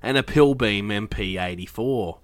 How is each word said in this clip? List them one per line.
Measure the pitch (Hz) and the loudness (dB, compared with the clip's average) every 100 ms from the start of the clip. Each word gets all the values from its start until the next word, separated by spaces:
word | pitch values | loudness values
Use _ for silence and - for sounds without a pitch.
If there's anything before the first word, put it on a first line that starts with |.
and | 120 135 | -2 0
a | |
Pilbeam | 127 151 143 131 110 101 104 | 2 6 6 4 0 0 -2
M | 104 107 | -4 -4
P | - 95 92 | -6 -4 -4
eighty-four | 90 87 87 - 123 123 87 - | -4 -6 -10 -6 -2 -2 -4 -8